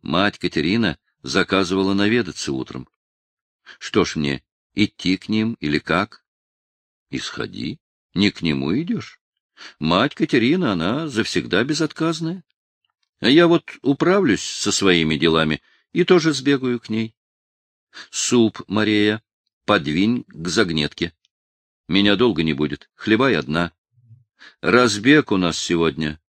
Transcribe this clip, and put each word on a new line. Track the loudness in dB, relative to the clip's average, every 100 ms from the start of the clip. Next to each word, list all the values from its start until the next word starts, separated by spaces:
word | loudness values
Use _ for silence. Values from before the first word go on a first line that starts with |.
Мать | -4 -2 -2 -2
Катерина | -4 -2 0 0 -2 -4 _ _
заказывала | -4 -2 0 0 0 0 0
наведаться | 0 0 0 -2 -8 -6
утром. | -6 -8 -12 -16 _ _ _ _ _ _ _ -20 -18
Что | -2 0
ж | 0 -2
мне, | -4 -4 _ _ _
идти | -2 -2 0 -2 -2
к | -2
ним | -2 -2 -4
или | -2 -2
как? | 0 -2 -2 -10 _ _ _ _ _ _ _ _ _
И | -10
сходи, | -10 -10 -10 -8 -10 -10 _ _ _
не | 0 0
к | 0
нему | -2 -2 -2 -2
идешь. | -2 -6 -8 -20 _ _ _ _ -20 _
Мать | 0 2 0
Катерина, | -2 0 2 2 0 0
она | -2 -2 -4 -4
завсегда | -4 -2 -4 -2 -2
безотказная. | 0 -2 -4 -2 -4 -2 -6 -8 _ _ _ _ _ _ _ _
А | 4
я | 6 6
вот | 4 -2 -6
управлюсь | -2 0 2 2 2 0
со | -2 -6 -4
своими | 2 4 4 2 2
делами | 2 2 2 -2 _ _ _
и | -2
тоже | 4 4 4
сбегаю | -2 -2 -2 -2 -6
к | -4
ней. | -6 -6 _ _ _ _ _ _ _ _ -20 -12
Суп, | -8 0 4 4 0 -4
Мария, | -2 2 2 2 0 _ _ _ _
подвинь | -2 0 0 0 0 0
к | -6 -10 -2
загнетке. | 0 0 0 -4 -4 -8 _ _ _ _ _ _ _ -2
Меня | 2 2 4
долго | 2 2
не | -2
будет, | -2 -4 -4 -16
хлебай | _ 0 2 2 0
одна. | -2 -4 -4 _ _ _ _ -20 _ _ -20 _
Разбег | 2 4 4 2 4 4 4
у | 0
нас | 0 -2
сегодня. | -2 0 0 -2 -8 -8